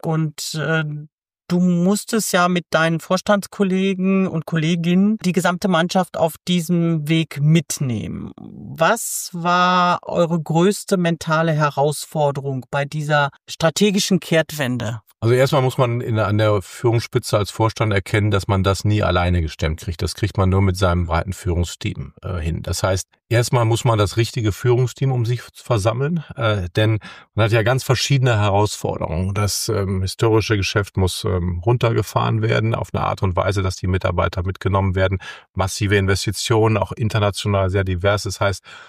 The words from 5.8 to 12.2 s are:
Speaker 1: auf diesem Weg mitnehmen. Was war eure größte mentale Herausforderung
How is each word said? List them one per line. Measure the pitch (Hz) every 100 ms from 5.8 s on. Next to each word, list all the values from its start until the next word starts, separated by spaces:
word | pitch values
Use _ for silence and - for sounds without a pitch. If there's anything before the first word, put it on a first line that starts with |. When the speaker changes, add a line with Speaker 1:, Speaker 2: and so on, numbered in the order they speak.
| 170 190 175 -
Speaker 1:
auf | 160 - -
diesem | 180 165 175 165 160 147
Weg | 165 160 143
mitnehmen. | 151 165 - - 135 110 85 82 - -
Was | - - - - 165 226 - - -
war | 175 170 175 180 180 180 175
eure | - 175 170 170
größte | 151 160 185 202 - 190
mentale | 170 170 - 156 165
Herausforderung | 151 147 139 147 143 - 160